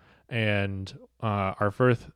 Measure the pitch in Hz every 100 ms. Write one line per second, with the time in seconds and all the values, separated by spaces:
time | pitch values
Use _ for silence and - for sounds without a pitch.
0 | _ _ _ 120 107 101 98 98 95 -
1 | - _ 113 101 95 - 104 - 127 117
2 | -